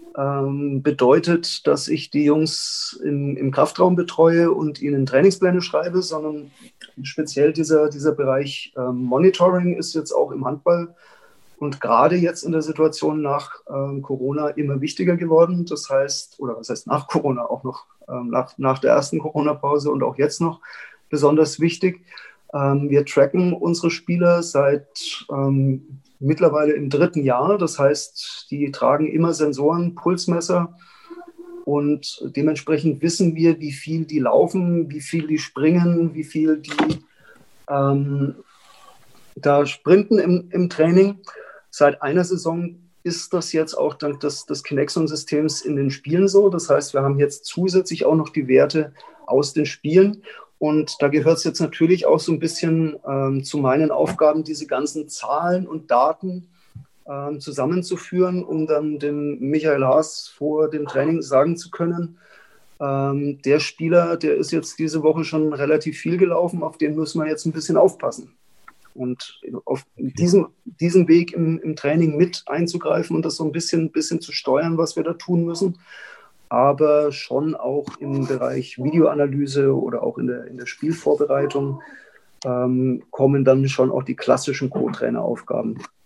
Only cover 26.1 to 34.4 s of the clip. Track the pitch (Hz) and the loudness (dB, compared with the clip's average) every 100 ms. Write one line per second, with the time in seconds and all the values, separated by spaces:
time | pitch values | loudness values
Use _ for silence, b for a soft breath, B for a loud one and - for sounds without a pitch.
26.1 | - 139 160 170 147 151 147 139 147 175 | -6 -2 2 2 4 2 0 0 2 2
27.1 | 160 135 123 160 202 165 - 139 147 - | 2 0 2 2 2 0 2 2 2 -6
28.1 | - - - - 143 143 139 123 147 151 | -14 -14 -14 -10 -4 -4 0 2 2 2
29.1 | 160 165 151 151 135 147 170 175 175 170 | 2 0 2 0 2 0 2 -2 -2 -2
30.1 | 175 - 170 170 180 170 - B B B | 0 0 -2 0 0 0 -8 B B B
31.1 | B B - - - - 147 147 143 - | B B -20 -18 -12 -4 0 0 -2 -4
32.1 | - 135 139 151 143 - 151 160 135 165 | -12 -10 -2 -2 -2 -2 0 0 0 -2
33.1 | 170 175 160 165 147 151 135 156 165 151 | 2 0 4 2 2 -2 -10 -6 -4 -2
34.1 | 151 123 127 | 0 4 4